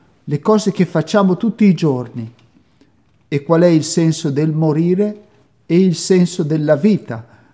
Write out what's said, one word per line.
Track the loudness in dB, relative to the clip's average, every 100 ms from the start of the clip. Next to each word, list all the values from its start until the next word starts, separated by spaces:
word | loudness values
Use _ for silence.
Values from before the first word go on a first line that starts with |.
| _ _
le | -8 -4
cose | 0 0 0
che | -2 -2
facciamo | -2 -2 0 0 0
tutti | -4 2 2
i |
giorni | 2 0 -2 -6 -12 -14 -16 _ _ _ _ _ _ _ _ _
e | -6
qual | 0 4
è | 4
il | 4
senso | 0 0 0 0 -4
del | -2 -2
morire | 0 0 0 0 0 -2 -6 _ _ _ _ -2
e | 2
il | 2 0
senso | 0 2 2 -2
della | -4 -2 0 2
vita | 2 0 -2 -14 -14 _ _